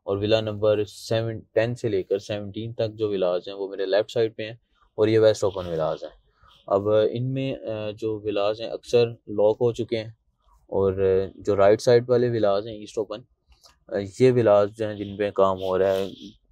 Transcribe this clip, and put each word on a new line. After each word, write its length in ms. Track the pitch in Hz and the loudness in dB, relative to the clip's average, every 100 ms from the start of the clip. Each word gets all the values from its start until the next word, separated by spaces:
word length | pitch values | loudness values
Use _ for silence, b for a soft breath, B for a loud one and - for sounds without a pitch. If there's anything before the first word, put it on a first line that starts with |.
| - | -6
और 100 | 98 | -2
Villa 240 | 104 110 | 2 2
number 420 | 110 104 107 107 | 0 0 2 2
seven, 560 | 104 - - 113 113 110 | -2 -8 -4 -4 -2 -8
टेन 360 | - - 113 120 | -4 -2 0 -2
से 140 | 120 | -4
लेकर 300 | 98 90 98 | -2 -2 -4
सेवनटीन 540 | - 104 101 104 113 | -4 -8 -8 -10 -10
तक 140 | 117 113 | -6 -6
जो 220 | 107 107 | -2 -4
villas 360 | 98 90 90 98 | 0 0 -2 -4
हैं 80 | 98 | -8
वो 140 | 98 | -8
मेरे 160 | 98 95 | -6 0
left 260 | 98 107 | 0 0
side 240 | 120 113 110 | -2 -4 -4
पे 80 | |
हैं, 160 | 107 120 _ _ _ - | -12 -14 _ _ _ 0
और 120 | 107 | 2
ये 100 | 110 | 6
West 240 | 110 107 | 4 4
Open 220 | 101 95 90 | 0 -4 -6
villas 380 | 82 78 78 | -4 -2 -4
हैं। 100 | 78 - _ b b b - | -10 -20 _ b b b -4
अब 400 | 101 104 107 107 | -2 2 2 2
इनमें, 440 | 117 127 135 135 127 | -2 -4 -4 -6 -6
अ, 360 | - 107 107 | -8 -8 -8
जो 280 | 107 110 107 | -6 -6 -6
villas 420 | 104 101 101 110 | -4 -2 -2 -2
हैं 80 | 113 | -6
अक्सर 480 | - - 120 117 117 - | -10 -2 2 2 -2 -8
lock 280 | 104 104 110 | 0 2 2
हो 120 | 120 | 0
चुके 240 | 113 110 113 | -2 -4 -6
हैं, 220 | 113 - _ _ _ _ _ | -8 -14 _ _ _ _ _
और 260 | 95 98 95 95 95 95 - | 0 0 2 2 2 0 -6
जो 160 | 98 101 | -2 4
right 260 | 98 110 | 4 4
side 280 | - 120 123 | 4 4 4
वाले 200 | 123 123 | 0 2
villas 380 | 117 104 98 113 | 0 0 0 -4
हैं 160 | 107 | -12
East 140 | 104 - | -10 -8
Open, 260 | 101 104 120 _ _ b b b _ | -8 -10 -16 _ _ b b b _
अ, 40 | 98 98 - | -6 -6 4
ये 100 | 127 | 4
villas 380 | 123 110 104 104 | 6 6 6 4
जो 180 | 110 107 | -2 -8
हैं 100 | 104 | -6
जिन 200 | 101 98 | -8 -4
पे 140 | 104 | -2
काम 260 | 98 95 95 | 2 2 2
हो 200 | 95 92 | -2 2
रहा 140 | 95 | 2
है, 200 | 95 98 - 98 - _ | 2 -2 -8 -18 -20 _